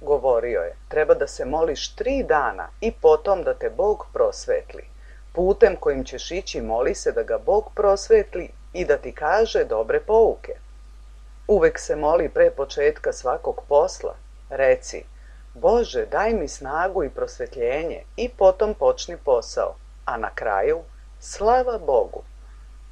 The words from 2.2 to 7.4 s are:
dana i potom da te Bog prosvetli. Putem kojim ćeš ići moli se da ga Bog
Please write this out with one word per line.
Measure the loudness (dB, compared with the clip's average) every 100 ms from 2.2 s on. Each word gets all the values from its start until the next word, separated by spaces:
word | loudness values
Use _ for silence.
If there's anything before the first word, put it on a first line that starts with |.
dana | 2 2 0 -4 -12 -6
i | -6
potom | 2 4 4 2 -2
da | 0
te | -4 -4
Bog | -2 0 -2 -4
prosvetli. | -2 0 -2 -4 -4 -4 -18 -18 -20 -20 -20 -12
Putem | -2 0 6 4 4
kojim | -2 -2 -6
ćeš | -10 -8
ići | -8 -8 -8
moli | -4 -2 -2 -2
se | -4
da | -2
ga | -2
Bog | -4